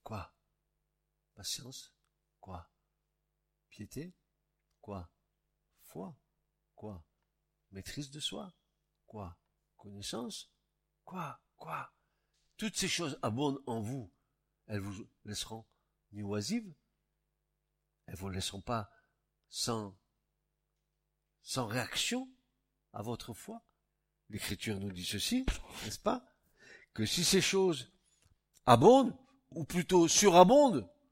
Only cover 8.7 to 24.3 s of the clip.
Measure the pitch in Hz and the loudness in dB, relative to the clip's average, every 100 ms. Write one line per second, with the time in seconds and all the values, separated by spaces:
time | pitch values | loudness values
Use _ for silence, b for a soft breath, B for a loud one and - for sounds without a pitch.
8.7 | _ _ _ - 110 92 85 _ _ _ | _ _ _ -18 -14 -14 -16 _ _ _
9.7 | _ 104 101 101 202 240 - - _ _ | _ -18 -14 -10 -8 -10 -12 -16 _ _
10.7 | _ _ _ - 185 147 127 _ _ 165 | _ _ _ -16 -12 -12 -14 _ _ -12
11.7 | 151 - _ _ _ _ _ _ - 214 | -10 -12 _ _ _ _ _ _ -10 -8
12.7 | - 185 - 165 139 127 113 147 139 - | -4 -4 -4 -6 -4 -4 -2 -2 -4 -6
13.7 | 113 104 135 101 _ _ _ _ _ - | -6 -6 -8 -12 _ _ _ _ _ -10
14.7 | 104 98 98 - _ 104 104 - 113 110 | -8 -8 -10 -16 _ -12 -10 -10 -12 -18
15.7 | _ _ _ _ 104 101 - 101 233 208 | _ _ _ _ -12 -6 -4 -4 -6 -6
16.7 | 147 _ _ _ _ _ _ _ _ _ | -16 _ _ _ _ _ _ _ _ _
17.7 | _ _ _ - 85 98 92 - 98 107 | _ _ _ -16 -12 -8 -6 -8 -8 -6
18.7 | 117 101 _ _ _ _ _ _ - - | -6 -6 _ _ _ _ _ _ -6 -4
19.7 | 113 101 92 _ _ _ _ _ _ _ | -4 -6 -12 _ _ _ _ _ _ _
20.7 | _ _ _ _ _ _ _ - 135 113 | _ _ _ _ _ _ _ -8 -6 -4
21.7 | 123 117 - - 247 262 - _ _ _ | -4 -4 -4 -4 -4 -6 -16 _ _ _
22.7 | _ _ 107 107 117 - 113 - 226 - | _ _ -10 -8 -8 -10 -14 -14 -16 -20
23.7 | _ _ _ _ _ - | _ _ _ _ _ -14